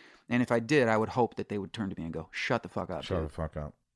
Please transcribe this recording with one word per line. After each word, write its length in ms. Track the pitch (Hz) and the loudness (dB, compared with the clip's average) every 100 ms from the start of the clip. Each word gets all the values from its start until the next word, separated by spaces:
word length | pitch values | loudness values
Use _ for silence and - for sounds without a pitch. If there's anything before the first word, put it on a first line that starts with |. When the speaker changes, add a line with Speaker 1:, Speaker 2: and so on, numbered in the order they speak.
| - - - | -20 -20 -2
Speaker 1:
And 120 | 123 | 0
if 80 | 120 | 4
I 100 | 117 | 2
did, 280 | 113 151 117 | 4 4 6
I 80 | 110 | 4
would 140 | 110 | 2
hope 260 | 127 117 - | 2 0 0
that 140 | - | -6
they 80 | 104 | -6
would 160 | 95 | -6
turn 160 | - 98 | -6 -6
to 100 | 85 | -6
me 60 | 82 | -6
and 80 | |
go, 160 | 80 82 | -8 -8
"Shut 320 | - - 120 | -6 -2 -2
the 60 | 87 | -2
fuck 200 | 101 90 | -6 -6
up, 140 | 82 | -6
Speaker 2:
Shut 140 | - 90 | -4 -2
Speaker 1:
dude." 100 | 78 | -4
Speaker 2:
the 60 | |
fuck 240 | - 80 78 | -4 -6 -6
up. 160 | 73 - _ | -10 -12 _